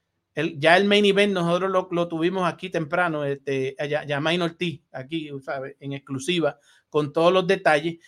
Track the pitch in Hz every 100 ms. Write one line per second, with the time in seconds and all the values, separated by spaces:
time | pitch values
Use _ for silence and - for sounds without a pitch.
0 | _ _ _ - 160 165 156 180 202 208
1 | 208 196 208 190 170 180 190 185 185 170
2 | 170 165 170 190 175 - 185 170 151 175
3 | 180 151 143 139 143 135 131 135 147 143
4 | 135 143 160 175 170 - 180 139 _ 139
5 | 131 165 151 139 135 143 135 - 139 139
6 | - 135 139 180 147 - _ _ _ 151
7 | 147 165 170 185 180 190 170 151 165 165